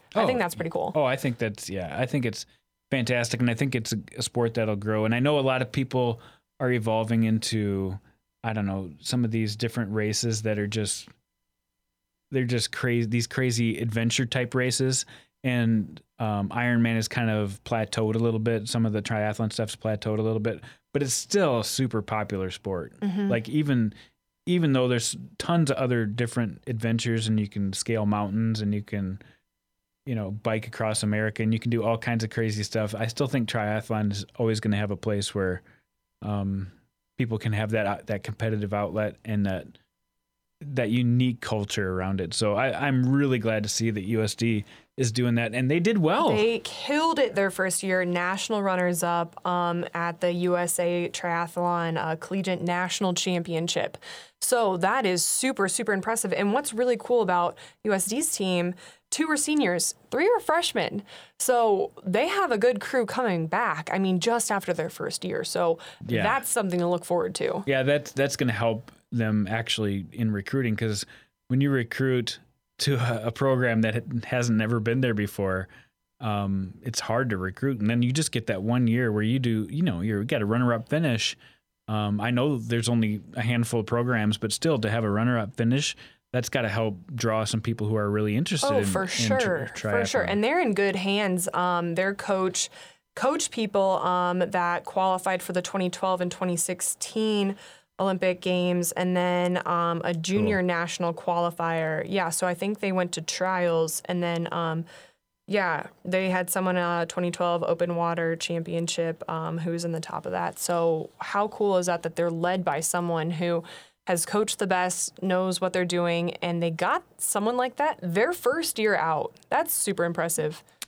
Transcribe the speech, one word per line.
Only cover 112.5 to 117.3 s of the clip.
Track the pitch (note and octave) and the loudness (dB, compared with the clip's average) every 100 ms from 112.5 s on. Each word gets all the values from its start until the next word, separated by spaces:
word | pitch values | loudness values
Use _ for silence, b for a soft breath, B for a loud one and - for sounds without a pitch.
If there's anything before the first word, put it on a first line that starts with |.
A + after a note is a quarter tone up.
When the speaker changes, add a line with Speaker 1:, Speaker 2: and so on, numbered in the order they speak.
| F#3 F3 | 0 0
Speaker 1:
by | D3 | -2
someone | E3 F3 F3 E3 D#3+ | -2 -2 0 0 0
who | D#3+ F3 E3+ E3 B B B - | -2 0 -2 -4 B B B -2
has | F3 - | -2 0
coached | G#3 G#3+ - | 0 0 0
the | G3 | 0
best, | F#3 F3+ - - - | 2 0 -2 -6 -4
knows | F#3+ F#3 F#3 F3+ | 0 2 2 0
what | F#3 | 0
they're | F3+ F3 | 0 0
doing, | F3 F3 E3+ F3 - | 2 2 0 -2 -2
and | F3 E3+ | -2 0
they | E3+ | -2
got | D#3+ F#3 E4 - - | 0 0 0 -4 -6
someone | - | -4